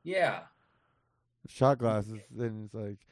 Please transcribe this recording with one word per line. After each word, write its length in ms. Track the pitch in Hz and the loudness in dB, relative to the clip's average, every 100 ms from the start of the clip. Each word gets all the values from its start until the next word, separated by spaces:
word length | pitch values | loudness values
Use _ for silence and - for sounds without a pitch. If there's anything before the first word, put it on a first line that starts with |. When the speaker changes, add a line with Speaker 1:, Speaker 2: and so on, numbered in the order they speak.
Speaker 1:
Yeah. 360 | 165 185 151 90 - _ _ _ _ _ _ _ _ _ - | -2 2 2 0 -8 _ _ _ _ _ _ _ _ _ -12
Speaker 2:
Shot 300 | - 135 131 | 2 4 4
glasses, 420 | 117 107 101 110 - | 2 0 -2 -8 -12
then 320 | 117 117 110 107 | -6 -6 -6 -10
it's 80 | |
like 240 | 113 104 101 _ | -8 -8 -10 _